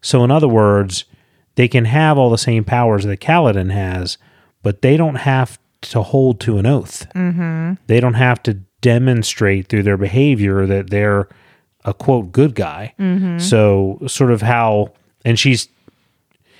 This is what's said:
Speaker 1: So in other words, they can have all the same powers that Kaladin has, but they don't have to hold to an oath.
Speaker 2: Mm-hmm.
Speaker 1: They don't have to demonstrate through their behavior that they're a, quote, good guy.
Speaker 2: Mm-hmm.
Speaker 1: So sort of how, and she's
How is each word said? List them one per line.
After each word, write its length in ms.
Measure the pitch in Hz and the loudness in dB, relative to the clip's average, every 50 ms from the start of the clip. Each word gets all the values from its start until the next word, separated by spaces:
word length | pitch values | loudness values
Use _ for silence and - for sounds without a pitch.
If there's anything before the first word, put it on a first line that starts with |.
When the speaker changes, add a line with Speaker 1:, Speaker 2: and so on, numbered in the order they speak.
Speaker 1:
So 220 | - - - 127 120 | -10 0 2 2 4
in 80 | 120 | 4
other 160 | 139 160 151 135 | 4 4 2 4
words, 580 | 113 110 104 104 101 101 101 95 92 - - _ _ _ _ _ _ _ _ _ - | 4 4 4 4 4 2 0 -2 -6 -10 -12 _ _ _ _ _ _ _ _ _ -2
they 120 | - 123 117 | 0 0 2
can 180 | - 127 113 | 2 0 0
have 320 | 110 123 151 156 156 151 139 | 2 2 2 2 4 4 4
all 140 | 127 120 | 4 2
the 60 | 117 110 | 2 0
same 240 | - 127 117 113 107 | 0 0 -2 -2 -2
powers 420 | - 123 120 120 113 107 101 98 | -2 0 0 0 2 0 0 -2
that 140 | 104 98 - | -4 -6 -6
Kaladin 520 | - - 160 175 160 123 101 98 92 95 | -2 0 2 2 2 2 0 0 -2 -2
has, 460 | 98 104 95 92 92 92 90 87 - - _ _ _ _ _ _ _ _ - | -4 -4 -4 -4 -6 -6 -8 -8 -10 -14 _ _ _ _ _ _ _ _ -4
but 180 | 104 98 - | -4 -4 0
they 160 | - 127 143 156 | 0 2 2 2
don't 180 | 165 156 139 | 0 -2 -2
have 440 | 123 - 143 131 131 127 - - - _ _ _ _ | -4 -2 0 0 0 0 -2 -6 -16 _ _ _ _
to 200 | - - - 117 | -18 -6 -4 -4
hold 380 | 101 - - 135 131 131 120 104 | -4 0 0 2 2 2 0 0
to 180 | - 117 110 101 | -2 -4 -2 0
an 80 | 98 | 2
oath. 400 | 120 143 127 - - - - - - - | 2 0 0 -2 -6 -14 -16 -18 -12 -6
Speaker 2:
Mm-hmm. 600 | 180 185 180 175 175 175 165 165 160 165 170 190 - _ | -4 -4 -2 -2 -4 -4 -4 -6 -6 -6 -6 -6 -8 _
Speaker 1:
They 140 | - 117 120 | 0 0 2
don't 160 | 123 127 113 | 2 2 0
have 260 | 117 131 123 120 - - | 2 2 0 0 -2 -2
to 120 | 123 104 98 95 _ _ _ | -6 -6 -6 -8 _ _ _
demonstrate 840 | - 120 117 120 127 131 123 117 101 - - - 110 98 98 95 92 - | 0 2 2 2 2 2 0 0 0 -4 -4 -2 0 0 0 0 -2 -2
through 160 | - 104 98 | -2 -2 0
their 140 | 104 101 95 | 0 0 0
behavior 680 | 101 98 95 131 139 147 139 107 101 98 98 98 95 | -2 -2 0 2 2 2 2 0 0 0 0 0 0
that 240 | 95 98 98 95 92 | 0 0 -2 -4 -2
they're 380 | 101 101 104 104 101 101 98 - _ _ _ _ _ _ _ _ _ _ - | -2 -2 0 0 0 0 -2 -4 _ _ _ _ _ _ _ _ _ _ -8
a, 80 | - 101 | -8 -8
quote, 380 | - - - 135 120 104 87 | -4 0 0 0 0 0 -2
good 240 | 87 123 143 151 117 | 0 2 2 2 2
guy. 380 | - 98 80 73 - 104 110 _ - | -2 -6 -6 -6 -12 -14 -16 _ -6
Speaker 2:
Mm-hmm. 420 | 196 185 180 190 190 180 170 170 | -4 -2 -2 -2 -2 -4 -4 -4
Speaker 1:
So 600 | 175 190 123 110 107 104 98 98 98 95 98 - - 127 | -2 0 2 4 4 4 4 2 0 -2 -4 -8 -10 -10
sort 240 | - - 139 123 | -2 0 0 2
of 100 | 120 104 | 2 0
how, 520 | 107 117 123 117 117 110 107 104 104 104 _ _ _ _ _ _ - | 0 0 0 0 0 0 0 0 -2 -4 _ _ _ _ _ _ -2
and 120 | 120 117 110 | -2 0 0
she's 300 | - 135 127 107 - - _ _ _ _ _ _ _ _ _ _ _ _ _ _ _ _ _ _ | 2 0 0 0 -2 -8 _ _ _ _ _ _ _ _ _ _ _ _ _ _ _ _ _ _